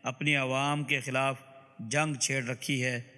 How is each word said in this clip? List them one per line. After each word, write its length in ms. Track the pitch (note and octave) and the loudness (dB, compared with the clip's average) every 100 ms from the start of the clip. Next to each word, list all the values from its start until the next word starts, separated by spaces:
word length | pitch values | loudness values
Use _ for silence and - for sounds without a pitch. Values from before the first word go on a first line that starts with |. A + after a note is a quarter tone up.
اپنی 340 | C3+ B2+ D3+ C#3+ | -4 0 2 2
عوام 480 | C3 C3 C#3+ D3 | 2 0 2 0
کے 160 | C3+ C#3+ | 0 -2
خلاف 360 | C3+ C3 C3+ C3 - - - - | 0 0 0 -2 -12 -20 -20 -14
جنگ 360 | A2+ C#3 D#3 | -2 0 0
چھیڑ 300 | C3+ - C3+ | 0 0 0
رکھی 400 | A#2+ B2+ - C3+ | -2 -6 -2 0
ہے۔ 160 | B2+ A#2+ A#2+ | 0 -2 -6